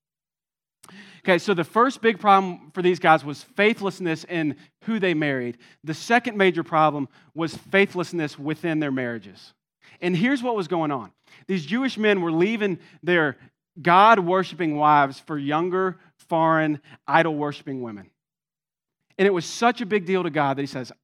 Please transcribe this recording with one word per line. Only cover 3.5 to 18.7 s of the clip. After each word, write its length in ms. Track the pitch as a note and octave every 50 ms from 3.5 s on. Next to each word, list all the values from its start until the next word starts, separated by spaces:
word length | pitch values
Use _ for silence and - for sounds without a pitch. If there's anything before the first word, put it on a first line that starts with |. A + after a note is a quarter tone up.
| - - G3+ G#3+ A#3 - G3 G3 F#3 - F#3+ E3 D#3+ D#3 -
in 320 | - F3 E3+ D#3+ D3 C3 - - _ _ _ -
who 160 | - A3+ G#3+
they 140 | F#3+ F#3 E3+
married. 440 | D#3 D#3 D3 C3+ C3 B2 A#2+ A#2+ _ _ _ _ _ -
The 100 | D3+ D#3
second 420 | - - - A#3 A#3+ A#3+ B3 G#3
major 280 | G#3 G3 F#3+ E3 E3 D#3
problem 440 | - E3+ D#3 D#3 D3+ D3 D3 C3+ - _ _ _ _ -
was 200 | D3+ E3 D3+ -
faithlessness 840 | - - - - G3 G3 G3 - F3+ E3+ - - E3+ D#3 D3 - -
within 400 | C#3 D3+ D#3 - - E3+ D#3+ D#3
their 120 | D3+ C#3+
marriages. 600 | C3+ C3 B2+ A#2+ A#2 A2 F#2+ G2+ F#2 - - - _ _ _ _ _ _ _ _ _ -
And 140 | F3 F3+ F3+
here's 260 | D#3+ G3+ B3 C#4+ B3+
what 140 | A#3 B3+ A#3
was 120 | G#3 F3+
going 240 | D3+ F3+ E3+ D#3+ D3
on. 200 | C#3+ B2+ G#2 F#2 _ _ _ _ _ - _
These 180 | - G3 F#3 D3
Jewish 320 | C#3 G3 B3 C4+ C4 -
men 240 | G#3 G#3+ G#3+ G#3 F#3+
were 100 | E3+ E3+
leaving 480 | D#3+ E3 F3+ G#3 A3+ A3 G#3+ G3+ F3 D#3+ - - _ - -
their 340 | E3 F3+ E3+ D#3 C#3+ B2 _ - - _ _ _ _ - F3+
God-worshiping 960 | C3 F3 E3+ F#3 G#3 A3 A#3 G3+ F3+ E3+ F#3 F#3+ F3+ - E3+ D#3 F3+ D#3 D3
wives 440 | D3 D3+ D3+ D3+ D3 C#3+ C3+ C3+ -
for 180 | - - D#3+
younger, 640 | D3 C#3 C#3 D3 D#3 F3 F#3 F3 F#3 F#3+ F#3 F3+ _ _ _ _ _ _ -
foreign, 520 | F3 D#3+ D#3+ D#3+ D#3+ D#3+ D#3 D3+ D3+ C#3+ _ - C3 - -
idol-worshiping 760 | - C#3 E3 E3 E3 D#3 D3 D3 D3 C#3+ - - D3 C3+ C3
women. 280 | B2 A#2 G#2+ G2 F#2 _ _ _ _ _ _ _ _ _ _ _ _ _